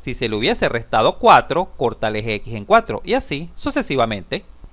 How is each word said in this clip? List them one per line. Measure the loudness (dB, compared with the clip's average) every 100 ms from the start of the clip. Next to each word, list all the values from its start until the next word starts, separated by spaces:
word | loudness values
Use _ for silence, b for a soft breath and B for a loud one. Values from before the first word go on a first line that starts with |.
Si | -8
se | -4 -2
le | 0
hubiese | 0 0 0
restado | -2 0 2 2 4
cuatro, | 6 6 6 -4 -4 -2
corta | -4 -2 -4
el | -2
eje | -4
X | -6 -6
en | -10
cuatro, | 2 2 2 -8
y | -2
así | -2 -2 -8 -8 -8
sucesivamente. | -4 -4 -2 0 0 -2 -6 -8 -8 -20 -20